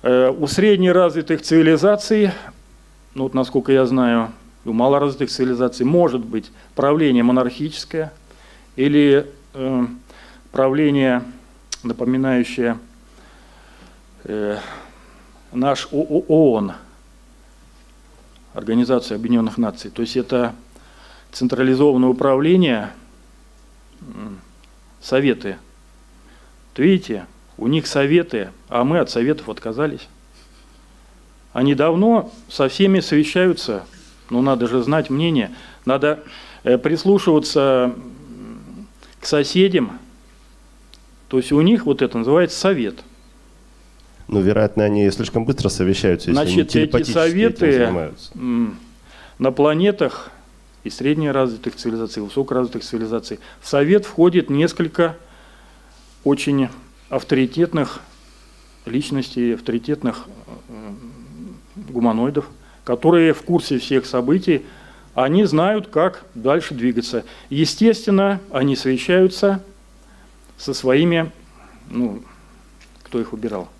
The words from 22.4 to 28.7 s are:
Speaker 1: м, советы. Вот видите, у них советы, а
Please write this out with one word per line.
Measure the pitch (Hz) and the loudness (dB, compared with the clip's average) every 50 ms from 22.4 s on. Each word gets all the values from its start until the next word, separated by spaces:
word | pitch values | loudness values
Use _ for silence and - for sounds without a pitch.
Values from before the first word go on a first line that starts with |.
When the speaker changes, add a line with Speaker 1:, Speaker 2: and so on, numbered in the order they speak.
| 143 160 180 185 180 151 120 107 104 101 - - - - - - _ - - _ _ _ _ _ _ _ _ _ _ _ _ - | 4 4 4 4 4 2 0 -2 -4 -10 -14 -20 -20 -20 -20 -20 _ -20 -20 _ _ _ _ _ _ _ _ _ _ _ _ -20
Speaker 1:
м, | - 135 107 - 107 107 98 92 - - - _ _ _ _ _ _ - - _ | -20 -20 -18 -16 -16 -16 -16 -18 -20 -20 -20 _ _ _ _ _ _ -20 -20 _
советы. | - - 131 131 139 135 113 - - 101 95 82 - - _ _ _ _ _ _ - _ _ - _ - - - - - _ _ _ _ | -6 0 0 2 2 2 0 0 -4 -10 -12 -12 -16 -20 _ _ _ _ _ _ -20 _ _ -20 _ -20 -20 -20 -20 -20 _ _ _ _
Вот | _ - 135 | _ 0 4
видите, | 180 196 180 - - 113 98 87 - - - _ _ _ | 4 4 2 0 -4 -8 -8 -8 -14 -20 -20 _ _ _
у | - 107 | -6 -2
них | 120 147 160 - | 0 0 0 -2
советы, | - - 143 139 139 156 170 170 170 - 110 95 92 - - - | -2 -2 0 2 4 2 2 2 0 -6 -6 -6 -8 -12 -20 -16
а | _ | _